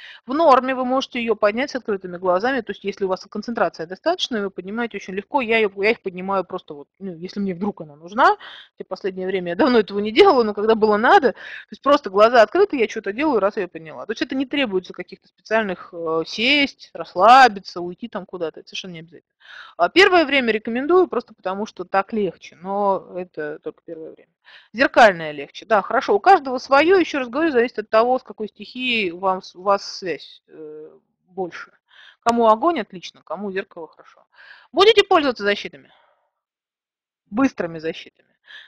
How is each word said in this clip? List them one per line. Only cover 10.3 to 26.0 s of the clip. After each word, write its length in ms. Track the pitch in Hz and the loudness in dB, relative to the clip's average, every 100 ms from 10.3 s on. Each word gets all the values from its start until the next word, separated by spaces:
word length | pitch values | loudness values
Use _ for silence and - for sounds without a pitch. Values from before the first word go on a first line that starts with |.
| 277 | 6
но 100 | 214 | 2
когда 200 | 208 214 | 0 0
было 220 | 220 214 208 | 2 2 2
надо, 360 | 247 330 247 | 4 2 2
то 60 | - - - - | -2 -10 -18 -18
есть 120 | - | -6
просто 260 | - 285 208 | 0 0 2
глаза 320 | 190 226 247 | 4 6 6
открыты, 380 | 214 349 403 277 | 4 4 0 0
я 80 | 220 | -2
че-то 260 | 226 196 | -4 -8
делаю, 280 | 208 311 233 | -4 0 0
раз 180 | 190 208 | 0 -2
ее 100 | 180 | -8
подняла. 380 | 160 160 135 147 | -10 -16 -14 -12
То 60 | |
есть 100 | 226 | -8
это 120 | 262 | -6
не 120 | 262 269 | -6 -4
требуется 480 | 285 254 185 180 | -4 -2 -4 -6
каких-то 340 | - 180 - _ | -12 -16 -20 _
специальных, 600 | _ - 220 208 175 - | _ -4 -2 -2 -6 -12
э, 300 | 180 165 160 160 | -10 -4 -4 -4
сесть, 640 | - 240 294 277 - - | -4 0 2 0 -4 -18
расслабиться, 880 | - 160 175 208 254 254 196 - 180 | -16 -10 2 8 8 8 4 -10 -10
уйти 260 | 175 180 226 | -10 -10 -12
там 160 | 202 | -12
куда-то, 360 | 185 185 160 - | -12 -8 -8 -8
это 80 | - | -14
совершенно 220 | 202 190 | -14 -14
не 80 | 170 | -14
обязательно. 340 | 165 160 _ _ - - - - | -18 -20 _ _ -20 -20 -18 -2
А 120 | 175 | 2
первое 340 | 330 403 370 | 4 6 6
время 280 | 277 277 240 | 4 2 0
рекомендую 540 | 220 233 233 285 359 359 | -2 -4 -4 2 2 2
просто 260 | - - | -2 -8
потому, 320 | - 185 196 220 | -10 -8 -8 -8
что 180 | - | -10
так 300 | 180 196 196 | -4 -2 -2
легче, 420 | 226 190 - - 135 | -2 -4 -6 -16 -16
но 560 | 180 196 202 185 - | -8 -2 -2 -2 -4
это 440 | 185 180 - 151 156 | -12 -12 -10 -10 -10
только 240 | 156 - | -14 -14
первое 280 | - 160 160 | -16 -18 -18
время. 160 | - _ _ _ - _ | -20 _ _ _ -20 _
Зеркальное 600 | 214 285 302 226 170 160 | -2 2 6 6 6 -4
легче, 340 | 151 139 - 196 | -10 -12 -16 -2
да, 160 | 214 | 0
хорошо. 320 | - 233 | 0 -2